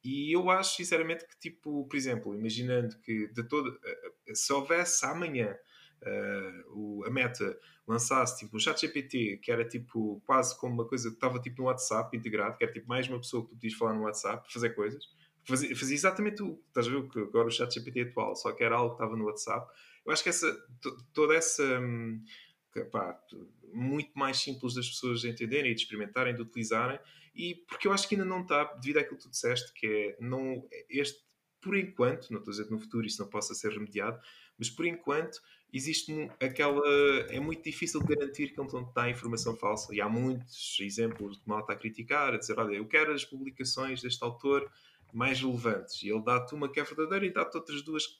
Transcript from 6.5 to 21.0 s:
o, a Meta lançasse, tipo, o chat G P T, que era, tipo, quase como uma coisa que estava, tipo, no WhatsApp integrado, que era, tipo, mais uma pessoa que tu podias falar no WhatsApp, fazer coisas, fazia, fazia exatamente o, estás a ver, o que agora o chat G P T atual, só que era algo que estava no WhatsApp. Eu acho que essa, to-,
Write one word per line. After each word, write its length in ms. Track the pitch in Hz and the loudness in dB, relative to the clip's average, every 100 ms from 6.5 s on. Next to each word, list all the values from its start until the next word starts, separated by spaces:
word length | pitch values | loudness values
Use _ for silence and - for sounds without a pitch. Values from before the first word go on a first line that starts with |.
| 90 87 | -12 -14
o, 340 | 101 104 104 | -10 -8 -6
a 60 | 104 | -4
Meta 480 | 131 123 120 98 - - _ - | 0 0 0 -4 -4 -14 _ -2
lançasse, 500 | 113 117 135 117 - | 0 2 4 2 0
tipo, 180 | 107 110 | -8 0
o 40 | |
chat 200 | 160 147 | 2 2
G 80 | 156 | 0
P 140 | 143 | -2
T, 380 | 131 131 110 98 | -4 0 0 -2
que 80 | - | 0
era, 140 | 117 | 0
tipo, 580 | 117 120 120 113 107 101 | 0 -4 -4 -2 -2 -2
quase 320 | - 127 123 - | 4 4 4 0
como 180 | 127 | -4
uma 120 | 120 117 | -2 0
coisa 220 | 131 113 | -2 -2
que 80 | 110 | 0
estava, 240 | 131 123 | -2 0
tipo, 200 | 123 123 | -6 -2
no 60 | 127 | 0
WhatsApp 500 | 127 - 110 110 120 | 0 0 0 0 -4
integrado, 400 | 110 104 101 - | -2 0 -2 0
que 60 | |
era, 100 | 113 | -2
tipo, 140 | 117 120 | -2 -4
mais 220 | 123 127 | -2 -2
uma 100 | 123 | -4
pessoa 240 | 120 120 | -4 -4
que 60 | 113 | -4
tu 60 | 113 | -8
podias 180 | 113 | -8
falar 200 | 110 117 | 0 0
no 80 | 110 | 2
WhatsApp, 500 | 107 104 101 107 - | -2 -2 -4 -4 -6
fazer 180 | 120 117 113 | -2 -2 0
coisas, 260 | 104 139 - _ _ _ | -2 -2 -14 _ _ _
fazia, 320 | - 131 143 | 0 0 2
fazia 220 | 127 135 143 | -2 -2 2
exatamente 440 | 190 190 208 208 | 2 2 -2 -2
o, 220 | 196 156 _ | -8 -8 _
estás 180 | - 117 | 0 2
a 40 | |
ver, 60 | 135 | 0
o 100 | 123 | -2
que 100 | 113 | -4
agora 300 | 104 117 117 | 2 4 4
o 20 | |
chat 240 | 117 120 | 2 0
G 60 | - | -2
P 100 | 131 | -4
T 120 | 120 | -4
atual, 340 | 120 - 110 - | -2 0 -2 -2
só 160 | 117 | -4
que 100 | 107 | 0
era 140 | 117 117 | 2 4
algo 180 | 120 | 2
que 80 | - | 2
estava 140 | 110 113 | -2 0
no 80 | |
WhatsApp. 440 | 107 107 - 104 - - - - - | -2 -2 -2 -4 -4 -18 -20 -12 -2
Eu 60 | |
acho 100 | 156 | 0
que 60 | 180 | 2
essa, 260 | 170 165 - - 120 | 2 0 0 -10 -10
to-, 160 | 139 - | -10 -10